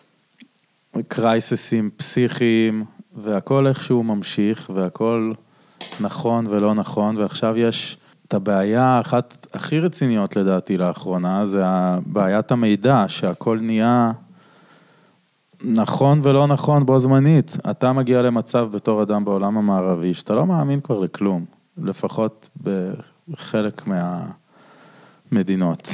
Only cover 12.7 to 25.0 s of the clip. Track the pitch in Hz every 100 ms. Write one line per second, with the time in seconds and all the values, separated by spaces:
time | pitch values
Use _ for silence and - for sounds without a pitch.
12.7 | 101 117 131 98 - - - - 113 113
13.7 | 110 113 120 117 117 - - _ _ _
14.7 | _ _ _ _ _ _ _ _ - -
15.7 | 113 107 - 135 151 139 139 143 139 -
16.7 | 147 131 131 127 135 143 160 - - -
17.7 | - 127 135 123 127 123 117 107 123 113
18.7 | 104 113 107 104 104 101 98 101 107 104
19.7 | 95 92 87 90 85 - 107 175 170 143
20.7 | 139 - 110 90 - 101 90 85 _ _
21.7 | - 98 95 101 - 110 - - - -
22.7 | 98 92 98 - _ - 151 - 110 107
23.7 | - - 95 87 87 87 - _ _ -
24.7 | - - -